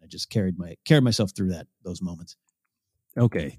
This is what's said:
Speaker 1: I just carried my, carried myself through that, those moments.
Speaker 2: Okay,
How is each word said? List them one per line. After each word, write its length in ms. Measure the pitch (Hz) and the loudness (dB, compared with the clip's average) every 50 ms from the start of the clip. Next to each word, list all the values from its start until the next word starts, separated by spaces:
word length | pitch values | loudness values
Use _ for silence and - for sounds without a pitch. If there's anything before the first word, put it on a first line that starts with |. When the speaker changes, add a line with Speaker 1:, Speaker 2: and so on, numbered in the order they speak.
Speaker 1:
I 60 | 87 - | -20 -18
just 220 | - - - - | -14 -12 -12 -4
carried 280 | - 113 98 92 87 85 | -2 0 0 0 -2 -4
my, 180 | 90 82 - - _ | -8 -10 -12 -8 _
carried 180 | - 160 147 127 | 4 6 6 6
myself 280 | 123 113 - 107 95 - | 4 2 0 -2 -2 -2
through 140 | - 98 92 | -2 -2 -2
that, 180 | 87 80 - - _ _ - | -2 -6 -10 -16 _ _ -12
those 180 | 92 87 85 | -10 -8 -8
moments. 360 | 92 90 85 80 85 - - _ _ _ _ _ _ _ _ _ _ _ _ _ _ _ _ - | -8 -8 -8 -10 -14 -18 -20 _ _ _ _ _ _ _ _ _ _ _ _ _ _ _ _ 2
Speaker 2:
Okay, 380 | 120 113 - 85 73 69 - | 2 4 2 0 -4 -6 -10